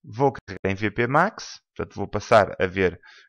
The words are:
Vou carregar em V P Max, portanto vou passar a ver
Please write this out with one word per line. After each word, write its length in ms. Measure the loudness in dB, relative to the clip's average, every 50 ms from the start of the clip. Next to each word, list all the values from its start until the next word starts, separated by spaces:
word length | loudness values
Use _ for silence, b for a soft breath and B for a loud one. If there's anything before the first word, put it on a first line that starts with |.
| _
Vou 280 | -14 -4 0 0 0
carregar 400 | 0 -4 _ -16 -16 -6 -4 -4
em 20 | -2
V 160 | -2 -2 -4
P 160 | -2 -2 -2
Max, 540 | 2 2 2 2 2 -2 -10 -18 -18 -18 -20 _ _ _
portanto 220 | -12 -12 -12 -8
vou 120 | -10 -10 -6
passar 480 | -6 -8 2 6 6 6 6 4 0 -2
a 60 | -4
ver 340 | -2 0 0 0 0 0 -4 b b b b b